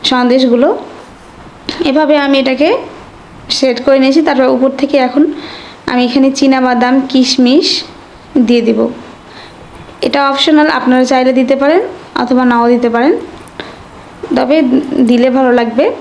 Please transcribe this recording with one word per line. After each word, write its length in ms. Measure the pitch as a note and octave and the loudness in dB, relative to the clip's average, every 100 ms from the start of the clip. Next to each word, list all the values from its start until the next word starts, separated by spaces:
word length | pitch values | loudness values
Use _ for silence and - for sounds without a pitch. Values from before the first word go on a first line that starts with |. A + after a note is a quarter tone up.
সন্দেশগুলো। 720 | - B3+ B3 C4 C4 A#3 D4 A#4 - - - - - - - - - - | -2 0 2 2 2 2 2 0 -8 -20 -20 -20 -20 -20 -20 -16 -14 -6
এভাবে 340 | E4 C#4 D4+ D4 | -2 0 2 0
আমি 200 | C#4 C4+ | 2 0
এটাকে 380 | C4 B3+ D#4 B4+ - - - - - - - | 0 0 0 0 -6 -18 -20 -20 -20 -20 -8
সেট 360 | - C4 A#3+ | -2 -2 0
করে 140 | B3+ C4+ | 0 2
নিয়েছি। 240 | C4 C#4+ | 4 2
তারপর 220 | D4+ C4+ | 0 0
উপর 260 | C4 B3+ C4 | 0 2 0
থেকে 260 | C4+ C#4+ C#4+ | -2 -2 0
এখন 340 | B3+ C#4+ D#4 - - - - - - | 0 0 0 -2 -14 -16 -18 -12 -4
আমি 180 | B3 | -2
এখানে 260 | B3 C4 C4+ | 0 2 0
চীনা 300 | C4+ C4+ C4 | 2 2 2
বাদাম, 400 | B3+ A#3+ B3 C4 C4+ | 0 0 2 0 0
কিশমিশ 760 | C4+ B3+ - B3 C#4+ - - - - - - - D4 | 0 0 2 2 2 0 -4 -8 -20 -20 -20 -6 -2
দিয়ে 220 | A3+ A#3+ | 2 2
দেব। 280 | A3 G#3+ A#3 - - - - - - - - - - - | 2 0 -2 -6 -18 -20 -20 -20 -20 -20 -20 -20 -20 -8
এটা 280 | - C#4 C#4 | -4 -2 -2
অপশনাল, 380 | C#4 - D4+ D4+ | 0 2 2 2
আপনারা 380 | D#4 B3+ B3+ | 0 0 2
চাইলে 280 | B3+ C4 B3+ | 2 2 2
দিতে 240 | B3+ C4 C4+ | 2 0 0
পারেন 240 | C#4 E4+ A#4 - - | 2 2 0 -10 -10
অথবা 300 | - A#3+ B3+ | -6 -2 0
নাও 240 | B3+ A#3+ A#3+ | 2 2 2
দিতে 200 | A#3+ A#3+ | 2 0
পারেন, 260 | A#3 C4+ A4+ - - - - - - - - - - - B3+ | 0 0 0 -6 -18 -20 -18 -18 -18 -20 -20 -20 -16 -4 -2
তবে 260 | B3+ D#4 C4 C4 - - A#3 | 0 0 2 0 -2 0 2
দিলে 240 | A#3+ B3+ | 2 2
ভালো 220 | B3+ B3+ | 2 2
লাগবে। 380 | B3 A#3 A3 F#4+ - | 2 0 0 -2 -2